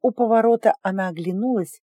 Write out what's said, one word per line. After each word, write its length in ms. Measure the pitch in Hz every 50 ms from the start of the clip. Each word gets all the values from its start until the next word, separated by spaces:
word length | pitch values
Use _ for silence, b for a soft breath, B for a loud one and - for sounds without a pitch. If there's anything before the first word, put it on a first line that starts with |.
У 100 | - 254
поворота 640 | 220 - 240 226 226 226 226 233 233 233 - 226 - -
она 280 | _ 190 190 196 190 185
оглянулась 720 | 165 156 170 180 180 190 220 254 254 214 175 - - - _